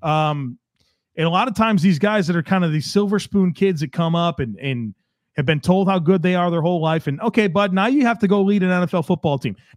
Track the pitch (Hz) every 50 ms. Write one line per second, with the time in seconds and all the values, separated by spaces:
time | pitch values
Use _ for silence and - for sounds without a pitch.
0 | - 151 156 156 156 151 147 143 135 120 117 - _ _ _ _ _ _ _ _
1 | _ _ - - 160 165 170 185 233 262 196 - 220 226 214 170 151 202 170 135
2 | 202 208 214 214 175 156 175 170 - - 190 190 175 160 151 156 - - - 202
3 | 208 196 214 196 - - - 202 185 180 - - 196 196 180 143 160 135 - 170
4 | 165 165 165 170 170 170 165 - 135 113 101 - 135 135 131 120 113 107 - _
5 | _ _ _ _ _ _ - - 139 123 156 147 - - 185 190 196 190 190 185
6 | 156 165 190 180 160 180 180 180 175 175 170 170 151 175 180 165 160 160 160 165
7 | - 143 139 - 220 233 - 240 214 190 151 202 202 196 180 190 202 240 269 294
8 | 254 233 233 233 208 180 208 202 190 196 208 202 185 185 180 180 180 - - 175
9 | - - 180 165 - 156 143 131 - 120 95 - _ _ _